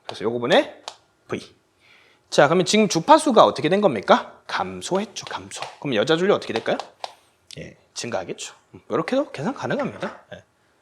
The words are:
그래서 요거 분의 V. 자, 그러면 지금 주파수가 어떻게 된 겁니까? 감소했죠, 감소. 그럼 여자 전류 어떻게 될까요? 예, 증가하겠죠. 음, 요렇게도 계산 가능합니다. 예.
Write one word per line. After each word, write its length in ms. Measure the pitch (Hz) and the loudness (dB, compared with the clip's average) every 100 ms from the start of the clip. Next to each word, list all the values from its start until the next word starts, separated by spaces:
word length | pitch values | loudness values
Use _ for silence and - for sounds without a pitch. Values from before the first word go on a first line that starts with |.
| - | -16
그래서 160 | - | -8
요거 160 | 107 120 | -4 -2
분의 420 | 120 226 302 - - - _ _ - | 2 2 2 -4 -20 -20 _ _ -10
V. 140 | 113 - _ _ _ _ _ _ _ _ | -10 -10 _ _ _ _ _ _ _ _
자, 160 | - 143 | 4 4
그러면 180 | 175 170 | 4 2
지금 220 | 208 214 | 2 2
주파수가 580 | 165 160 302 302 214 117 | 2 6 6 6 6 6
어떻게 240 | - 151 | 4 0
된 120 | 190 | 2
겁니까? 580 | 202 110 92 233 - - - | 0 0 2 2 2 -16 -8
감소했죠, 800 | - 92 92 - 185 220 - - | -6 -6 -8 -6 -4 -4 -10 -12
감소. 340 | - 98 - - - | -12 -12 -14 -14 -10
그럼 160 | 147 107 | -4 0
여자 220 | 117 160 | 2 2
전류 160 | 190 | 2
어떻게 200 | 147 - | 0 -2
될까요? 240 | 110 - 254 - - - - _ _ - - | -6 -4 -4 -6 -16 -18 -18 _ _ -20 -18
예, 180 | 85 - _ | -18 -20 _
증가하겠죠. 600 | - 120 98 90 - - - _ - | -14 -8 -8 -8 -12 -16 -18 _ -20
음, 60 | - | -6
요렇게도 400 | 110 165 262 302 | -4 -2 -2 -2
계산 220 | - 165 | -6 -8
가능합니다. 680 | - 120 226 226 107 196 - - | -6 -4 -4 -6 -8 -12 -12 -20
예. 100 | 92 - _ _ _ | -20 -20 _ _ _